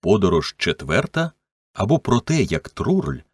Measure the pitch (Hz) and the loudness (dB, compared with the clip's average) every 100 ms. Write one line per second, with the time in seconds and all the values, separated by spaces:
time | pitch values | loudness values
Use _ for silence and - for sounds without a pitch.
0 | 165 208 95 82 - - - 71 67 82 | 2 2 4 2 -2 -6 -6 -4 -2 -2
1 | 82 - 165 _ _ _ _ - 101 156 | -2 -4 -4 _ _ _ _ -6 0 0
2 | - 120 - 254 135 78 - - - 185 | 2 0 0 0 0 -2 -6 -8 -2 0
3 | 147 - - | -2 -8 -10